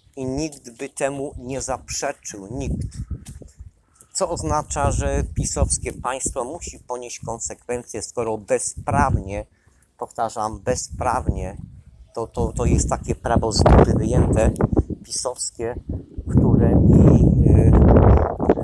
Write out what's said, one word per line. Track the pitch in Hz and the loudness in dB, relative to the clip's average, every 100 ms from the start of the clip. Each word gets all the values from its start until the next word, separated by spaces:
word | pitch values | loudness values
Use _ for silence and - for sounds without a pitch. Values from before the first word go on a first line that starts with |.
| _ - | _ -10
i | 131 | -6
nikt | 135 156 139 123 | -4 -6 -10 -20
by | 117 139 | -14 -14
temu | - 139 139 139 - | -6 -6 -4 -10 -10
nie | 123 131 | -10 -8
zaprzeczył, | 123 123 - - 139 - - 104 95 | -6 -8 -8 -8 -8 -8 -14 -16 -12
nikt. | 127 139 - - - - - - - - _ - _ _ _ _ | -10 -6 -6 -8 -10 -12 -12 -14 -20 -20 _ -20 _ _ _ _
Co | - 180 | -6 -6
oznacza, | 165 156 151 143 151 143 | -4 -2 -2 -4 -4 -2
że | - 143 139 139 - | -2 -2 -2 -4 -4
pisowskie | - - 131 - 127 | -6 -2 -2 -2 -4
państwo | 123 123 131 - 139 | -8 -6 -6 -6 -6
musi | 120 170 - - | -8 -8 -14 -16
ponieść | - 123 120 - | -12 -10 -10 -14
konsekwencje, | - 113 - 113 - 120 120 110 | -12 -10 -10 -14 -10 -10 -8 -10
skoro | - - 113 107 | -10 -6 -4 -6
bezprawnie, | 104 123 - - - 143 139 120 98 101 110 _ _ _ _ - | -2 -4 -4 -8 -4 0 2 0 -4 -10 -10 _ _ _ _ -16
powtarzam, | 117 - 113 113 107 107 | -14 -6 -6 -4 -6 -6
bezprawnie, | 98 123 - - 123 120 123 95 92 95 - - - - - | -6 -6 -6 -6 -4 -2 -2 -4 -6 -10 -16 -20 -20 -20 -16
to, | - 113 | -10 -8
to, | - 113 | -4 -4
to | - - | 0 0
jest | - - | 0 0
takie | 127 - - | -4 -4 -6
prawo | - 117 113 | 0 0 0
z | 107 | 2
dupy | - - - | 6 8 6
wyjęte, | - 110 117 - - 110 - - - - - | 4 0 2 2 2 2 0 -2 0 -2 -6
pisowskie, | - - 131 127 - - 117 123 - - - - - | -10 -8 -8 -8 -10 -8 -8 -8 -10 -10 -10 -14 0
które | - - - 107 95 | 2 4 4 4 4
mi, | - - - - - - - | 6 6 8 8 6 4 6
y, | - - - - - - - - - - - | 6 6 8 8 8 6 6 2 -2 0 0